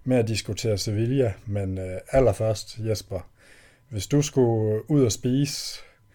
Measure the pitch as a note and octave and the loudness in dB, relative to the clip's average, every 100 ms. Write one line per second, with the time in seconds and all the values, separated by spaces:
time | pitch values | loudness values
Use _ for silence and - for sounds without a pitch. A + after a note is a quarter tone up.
0 | B2+ B2+ A2 G#2 - G2 A2+ G2+ - G#2 | 0 2 2 -2 -4 -4 -2 -2 0 -2
1 | A#2 C#3 A#2+ F#2 - G2+ F#2+ F#2+ F#2 F#2 | 0 2 0 -2 -6 -4 -4 -4 -6 -10
2 | - C3+ A#2+ F#2+ A2 G#2+ - - A2 G#2 | 0 4 4 4 0 -2 -6 -8 -4 -4
3 | - F#2 - _ - - - _ - G#2 | -4 -10 -10 _ -20 -20 -20 _ -12 -8
4 | - C#3+ D3 C3+ A#2+ A2+ A2 G#2+ - D3 | 0 0 2 2 2 2 0 -2 0 2
5 | B2 - B2 C3 C#3+ - - - - _ | 2 2 0 0 0 -4 -10 -12 -18 _
6 | _ | _